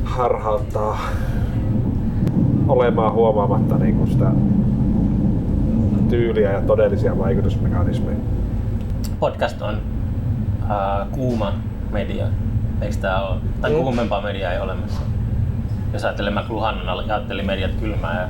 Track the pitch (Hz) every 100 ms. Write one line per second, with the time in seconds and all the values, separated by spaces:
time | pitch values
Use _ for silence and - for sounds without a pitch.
0 | - - 123 - 107 107 - 110 104 101
1 | - - - - - - - - - -
2 | - - - - - - - 131 123 113
3 | 110 107 113 104 101 - - - 101 -
4 | - 127 - - - - - - - -
5 | - - - - - - - 113 107 104
6 | - 120 117 110 101 98 101 107 104 -
7 | - - - - - - - - - -
8 | - - - - - - - - - -
9 | - - 147 - 120 - - 107 - -
10 | - - 127 - 107 - - 104 98 98
11 | 98 135 127 113 101 92 - - - 107
12 | 95 101 101 - - - - - - 110
13 | 98 95 98 110 - - 131 151 131 120
14 | 113 104 104 95 92 92 98 92 - -
15 | - - - - - - - - - 101
16 | 107 98 101 101 95 110 110 104 - 90
17 | 104 107 104 98 95 98 95 - 107 -
18 | - 87 90